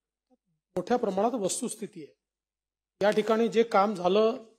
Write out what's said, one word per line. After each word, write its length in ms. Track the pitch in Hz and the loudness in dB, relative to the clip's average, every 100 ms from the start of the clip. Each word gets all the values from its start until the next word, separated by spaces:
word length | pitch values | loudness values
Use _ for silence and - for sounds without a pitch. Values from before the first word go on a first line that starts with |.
| _ _ _ _ _ _ _ 180 | _ _ _ _ _ _ _ -8
मोठ्या 220 | 175 247 | -2 -2
प्रमाणात 340 | 214 190 233 | 0 0 0
वस्तुस्थिती 680 | 254 180 - 233 - 196 170 | -2 -4 -4 -8 -10 -14 -14
आहे. 140 | 139 _ _ _ _ _ _ _ _ _ | -20 _ _ _ _ _ _ _ _ _
या 100 | 202 | 0
ठिकाणी 360 | 214 208 220 226 | 2 0 0 2
जे 160 | 208 | 2
काम 320 | 226 196 208 185 | 2 2 2 0
झालं 420 | 180 208 220 262 - | 0 2 2 -2 -12